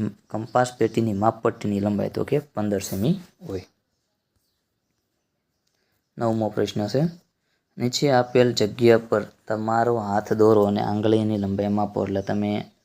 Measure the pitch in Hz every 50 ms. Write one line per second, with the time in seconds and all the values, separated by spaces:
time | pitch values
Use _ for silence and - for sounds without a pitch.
0 | 107 104 - _ _ - - 110 110 - - 123 123 123 - - 113 110 - 117
1 | 113 113 101 95 104 113 - - - 117 107 - - 104 101 101 101 104 104 101
2 | 101 104 - 104 104 - 135 147 147 _ - 107 107 104 101 95 98 - 98 95
3 | 107 147 196 196 - - _ - 185 - 95 92 - _ _ _ _ _ _ _
4 | _ _ _ _ _ _ _ _ _ _ _ _ _ _ _ _ _ _ _ _
5 | _ _ _ _ _ _ _ _ _ _ _ _ _ _ _ _ _ _ _ _
6 | _ _ - - 120 113 113 110 107 104 104 110 107 101 - 110 104 104 - 131
7 | 160 170 170 - _ _ _ _ _ _ _ _ _ _ - - 120 123 127 -
8 | 151 143 131 123 123 123 - 127 123 123 110 - 104 101 - - 117 117 113 113
9 | 113 - 113 104 101 - _ _ _ - 110 107 110 110 113 117 117 120 120 113
10 | 104 101 101 107 104 - 117 110 107 110 110 104 101 101 101 104 113 110 104 107
11 | 107 107 113 110 110 107 107 101 101 98 98 101 101 101 104 104 104 101 - 101
12 | 101 98 98 98 98 - 104 104 104 104 104 107 - - _ _